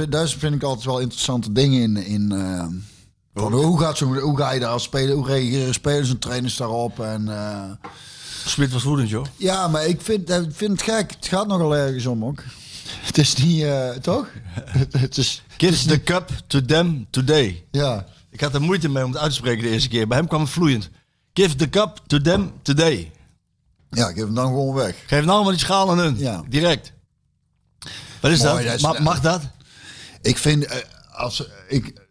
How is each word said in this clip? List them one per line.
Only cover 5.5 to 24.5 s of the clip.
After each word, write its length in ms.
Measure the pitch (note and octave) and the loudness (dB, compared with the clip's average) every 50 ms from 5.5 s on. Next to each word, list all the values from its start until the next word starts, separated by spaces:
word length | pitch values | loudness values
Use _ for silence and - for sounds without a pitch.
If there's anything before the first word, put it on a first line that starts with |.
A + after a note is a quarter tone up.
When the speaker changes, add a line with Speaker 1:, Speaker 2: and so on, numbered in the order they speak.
| B2+ C#3 C3 B2+ A#2+ | 0 0 0 0 -2
Speaker 1:
spelers 360 | - - D3 C#3+ D3 C#3 B2+ | -2 0 0 0 2 2 0
en 80 | B2+ G#2+ | -2 -2
trainers 380 | - - B2 B2 B2+ B2 - | -4 -6 -4 -4 -4 -4 -4
daarop? 440 | - B2 A2+ A2+ A#2+ A#2 A2+ - - | -4 -4 -4 -4 -4 -4 -4 -6 -6
En, 280 | A2+ A2 A2+ G#2+ G#2+ G#2+ | -6 -4 -4 -4 -4 -4
eh, 340 | G#2+ G#2 G#2 G#2 G#2 G2+ G2 F#2+ G2+ - - - - - - - - - - - - - - | -4 -6 -6 -8 -8 -8 -10 -12 -14 -16 -18 -20 -20 -20 -20 -20 -20 -18 -16 -14 -12 -8 -6
Speaker 2:
Smit 260 | - - - C#3+ C3 | -4 0 0 0 0
was 100 | B2+ B2 | 0 -2
woedend, 260 | B2+ C#3 D3 C#3 A#2+ G#2 | 0 0 0 0 0 0
joh. 160 | G#2+ A2 - - - | -2 -4 -4 -6 -8
Speaker 1:
Ja, 320 | - G3 F#3 F#3+ F#3+ F#3 E3 | -4 -2 0 0 0 0 0
maar 180 | D#3 D#3 D#3 | 0 0 0
ik 140 | E3 E3+ D3 | 0 -2 -2
vind, 300 | - - A3 G3+ E3+ D3+ | -2 -2 -2 -2 0 0
ik 160 | F3+ F3+ E3+ D#3 | -2 0 0 -4
vind 180 | C#3+ - G#3 G#3 | -4 -4 -2 -2
het 120 | G3 E3 | -2 0
gek. 280 | - A3+ A3 G#3+ F#3 - | 0 0 0 0 -2 -4
Het 160 | - - - | -8 -12 -6
gaat 200 | - F#3+ F#3+ G#3+ | -2 -2 0 0
nogal 300 | G#3 G3 F3 D#3+ D3+ D3 | 0 0 2 2 2 2
ergens 300 | D3 C#3 C3+ C3 B2+ A#2 | 2 0 0 -2 -2 -2
om 180 | B2+ A#2+ A2+ A2 | -2 -2 -2 -4
ook. 180 | C3 C#3+ - - - - - - - - - - - - - | -4 -6 -8 -12 -18 -18 -18 -20 -18 -18 -16 -14 -14 -14 -10
Het 180 | - - - - | -10 0 2 4
is 160 | C#3+ - - | 4 4 2
niet, 280 | B2+ C3+ E3+ E3+ D#3 | 2 2 4 4 2
eh, 280 | D3+ D3 C#3 C3+ C3 B2+ | 2 2 0 0 -2 -4
toch? 380 | A#2+ C#3+ - E3+ G3 C#4 A#3 - - A2 A#2+ F2+ E2+ - - | -6 -4 -2 -2 -2 -2 -2 -6 -12 -16 -16 -12 -12 -12 -10
<laughs> 340 | - - C3 C3+ - - C3 | -2 0 0 0 2 0 0
Het 180 | C3 B2+ - | 0 0 0
is, 260 | - B2 - - - - - | -2 -2 -2 -2 -6 -12 -16
Speaker 2:
"Give 160 | - - D#3 | -2 2 4
Speaker 1:
het 100 | F#3 E3 | 4 4
is 80 | - B2+ | 4 4
Speaker 2:
the 80 | D#3+ | 4
Speaker 1:
niet 100 | D3+ C#3 | 2 2
Speaker 2:
cup 280 | - - F3 F3+ F3 - - - - | 2 0 0 0 -2 -4 -8 -10 -6
to 180 | - - C#3+ B2+ | -2 0 0 2
them 420 | A#2+ D#3 D#3+ F3 E3+ D#3+ C3 G#2 - | 4 4 4 4 2 0 -2 -6 -4
today." 540 | - C3 C3 C3 D#3 D3+ B2+ F#2+ F2 F2 - _ | -2 0 2 4 4 4 4 2 -2 -6 -10 _
Speaker 1:
Ja. 360 | - C#3 C#3+ C3+ A#2 G2+ F2 - - - - _ | -2 -2 0 0 -2 -4 -8 -12 -18 -20 -20 _
Speaker 2:
Ik 100 | - - | -6 -4
had 140 | C#3+ D3 C3 | -4 -2 0
er 60 | C#3+ | 0
moeite 280 | D3 E3+ G3 F3+ D#3 D3 | 2 2 2 2 2 0
mee 160 | C3+ C3+ C3 | 0 0 -2
om 60 | B2 | -2
het 80 | C3 D3 | -2 -2
uit 100 | D3+ D#3 | -2 -2
te 60 | C3 | -2
spreken 260 | A#2+ A#2 B2+ A#2 A2 | -2 0 -2 0 0
de 80 | A#2 A#2 | 0 0
eerste 180 | A2 A2 - - | 0 0 0 0
keer. 180 | A#2 A#2 A2 | 0 0 0
Bij 120 | A2 A#2+ C#3 | 2 2 0
hem 80 | F3 D#3+ | 0 0
kwam 120 | E3+ D3+ | 0 -2
het 100 | D#3 C3+ | -2 -2
vloeiend. 400 | - E3+ F3+ D3 B2+ A2 F#2+ - - _ _ _ _ _ _ _ | 0 2 2 2 2 2 -2 -8 -14 _ _ _ _ _ _ _
"Give 240 | _ - G3 F3 C#3 | _ 2 2 2 2
the 120 | C3 D#3+ C3 | 0 -2 2
cup 300 | - G3 G#3+ - - - - | 2 2 2 2 -2 -12 -2
to 140 | - D3 C#3+ | 0 0 2
them 320 | C#3 E3 F#3 G#3 G3 - - - | 4 4 4 2 0 -2 -8 -6
today." 500 | - - D#3+ D3+ E3 D#3+ D3+ F2+ E2 - - - - - _ _ _ _ _ _ _ _ _ _ _ _ | -2 0 2 4 4 4 2 0 -4 -10 -16 -20 -20 -20 _ _ _ _ _ _ _ _ _ _ _ _
Speaker 1:
Ja, 160 | - A#2 A#2 | -2 0 0
geef 180 | F#2+ E2 G2+ A2 | 0 -2 -4 -4
hem 100 | G#2 A2 | -2 0
dan 120 | B2 B2+ | 0 0
gewoon 280 | C3 | 0